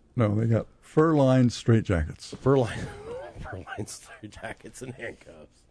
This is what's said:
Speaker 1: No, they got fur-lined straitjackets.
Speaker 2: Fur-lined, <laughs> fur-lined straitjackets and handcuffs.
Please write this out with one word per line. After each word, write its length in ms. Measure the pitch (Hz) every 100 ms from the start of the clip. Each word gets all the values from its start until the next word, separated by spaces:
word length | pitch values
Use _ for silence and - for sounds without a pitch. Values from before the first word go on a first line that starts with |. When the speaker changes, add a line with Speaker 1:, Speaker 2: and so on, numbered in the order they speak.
| _
Speaker 1:
No, 180 | - 107 104
they 100 | 113
got 200 | 110 - _
fur-lined 720 | - - 160 156 131 131 123
straitjackets. 840 | - - 113 - 90 76 - - -
Speaker 2:
Fur-lined, 480 | 131 139 110 - - - -
<laughs> 360 | - - - -
fur-lined 360 | 95 - - 104
straitjackets 920 | - - - 107 - 110 101 - -
and 140 | 131
handcuffs. 680 | 120 113 90 - 78 73 _ _